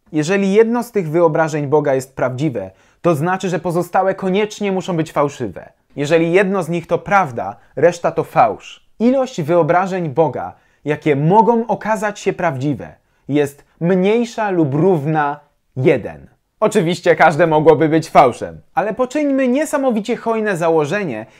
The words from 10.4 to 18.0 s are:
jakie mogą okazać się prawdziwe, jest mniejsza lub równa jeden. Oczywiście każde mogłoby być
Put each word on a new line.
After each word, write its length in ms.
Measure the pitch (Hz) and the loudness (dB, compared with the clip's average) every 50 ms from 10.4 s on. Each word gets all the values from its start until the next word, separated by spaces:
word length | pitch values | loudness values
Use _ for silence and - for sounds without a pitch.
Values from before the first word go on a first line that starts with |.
| 87 90 - _ _ _ _ _ - | -10 -10 -12 _ _ _ _ _ -6
jakie 300 | 143 147 147 - 156 143 | -6 -4 -2 0 0 0
mogą 520 | 135 147 156 190 220 214 214 233 226 233 | 2 2 4 4 4 4 4 2 0 0
okazać 520 | 226 202 - - 208 220 208 214 202 202 - | -2 -4 -4 -4 -4 -4 -2 -4 -6 -6 -6
się 140 | - 196 175 | -4 -4 -2
prawdziwe, 640 | - 180 170 143 123 131 151 139 101 90 73 - _ _ _ _ _ _ | -2 -2 -2 -2 -2 -2 -4 -4 -4 -8 -14 -18 _ _ _ _ _ _
jest 360 | - 135 147 143 139 - - - _ _ - | -2 0 0 0 -2 -4 -12 -20 _ _ -4
mniejsza 680 | 160 175 190 185 180 196 214 240 240 233 - - 220 202 | 0 0 2 2 2 2 2 2 0 -2 -4 -6 -4 -2
lub 240 | 190 175 160 135 131 | 0 0 0 0 0
równa 680 | 151 156 196 185 156 135 156 160 156 147 143 143 143 - _ _ _ _ _ - | 2 2 2 2 2 0 -2 -2 0 -2 -2 -4 -8 -12 _ _ _ _ _ -6
jeden. 640 | 131 131 160 143 123 98 92 78 71 67 - _ _ _ _ _ - | 0 2 2 2 2 -2 -8 -14 -16 -20 -20 _ _ _ _ _ -2
Oczywiście 560 | 214 214 - 226 165 165 180 - - 180 160 | -2 0 2 0 0 0 -2 0 2 2 4
każde 320 | - 190 202 165 143 175 | 6 4 4 4 4 2
mogłoby 420 | 165 156 151 156 165 156 135 156 156 | 2 2 4 6 6 6 6 4 2
być 200 | 151 160 | 2 0